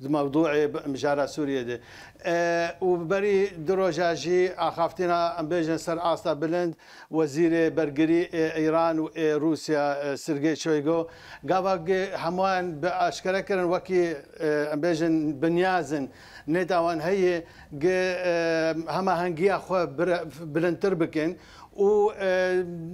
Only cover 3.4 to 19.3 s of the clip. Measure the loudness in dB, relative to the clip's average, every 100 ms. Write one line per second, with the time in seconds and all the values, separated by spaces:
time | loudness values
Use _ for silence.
3.4 | 0 -2 -2 2 2 2 0 0 0 2
4.4 | 2 0 -2 0 -2 0 0 2 0 -2
5.4 | -2 0 0 -2 -4 -2 0 0 -2 -2
6.4 | -2 0 -2 -6 -14 -20 -4 0 0 2
7.4 | 4 4 2 2 0 2 4 2 2 0
8.4 | 0 0 2 2 2 0 -2 -2 0 2
9.4 | 0 0 0 0 2 0 -4 -4 -4 0
10.4 | 0 0 0 0 2 0 -2 -10 -20 -8
11.4 | -2 0 0 0 0 0 -2 -4 -4 0
12.4 | 0 0 -2 -4 -4 0 -2 -2 -2 -2
13.4 | 0 0 0 0 0 2 2 -2 -10 -4
14.4 | 0 0 0 0 0 2 2 2 0 0
15.4 | 0 2 2 2 0 -4 -4 -10 -20 -12
16.4 | -2 -2 0 0 0 0 0 2 2 0
17.4 | -4 -16 -16 -2 0 2 0 0 0 0
18.4 | 2 2 0 -2 -2 -2 0 0 0